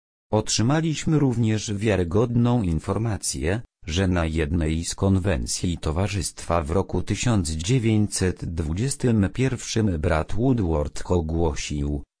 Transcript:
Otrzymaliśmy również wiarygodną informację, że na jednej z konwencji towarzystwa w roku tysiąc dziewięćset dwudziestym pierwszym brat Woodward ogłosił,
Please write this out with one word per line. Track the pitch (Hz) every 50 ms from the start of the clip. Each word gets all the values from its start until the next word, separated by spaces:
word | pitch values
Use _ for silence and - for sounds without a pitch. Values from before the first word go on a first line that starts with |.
| _ _ _ _ _ -
Otrzymaliśmy | 107 110 107 - - - 107 123 147 160 160 165 147 - - 170 156 147
również | 139 131 117 117 117 110 107 104 - - 101
wiarygodną | 98 107 113 98 92 90 82 82 104 123 120 117 120 120 120 120 123
informację, | 101 87 80 76 - - 95 101 113 113 101 - - - - 67 67 82 98 120 - - _ _ -
że | - 76 95 98
na | 92 90 87 80
jednej | 80 78 80 78 76 87 85 78 78 80 82 85
z | - -
konwencji | - 98 98 98 92 90 92 87 62 - - - - - 87 85
towarzystwa | - - 80 73 85 98 98 101 95 76 - - - - - 85 85 76
w | 73
roku | 87 98 92 - - 90
tysiąc | - - 101 - - 120 113 101 80 80
dziewięćset | 80 78 80 101 131 131 107 113 110 107 104 98 - - 92 90 87 - -
dwudziestym | - 85 82 82 76 82 95 120 139 - - - 123 113 107 98 90 -
pierwszym | - 131 131 120 113 - - - 113 110 104 87
brat | 78 73 - 82 78 78 - -
Woodward | 98 120 135 131 113 95 82 80 73 71 - - - -
ogłosił, | - 92 87 80 78 80 82 85 78 73 - - - 73 73 71 73 73 71 - - _ _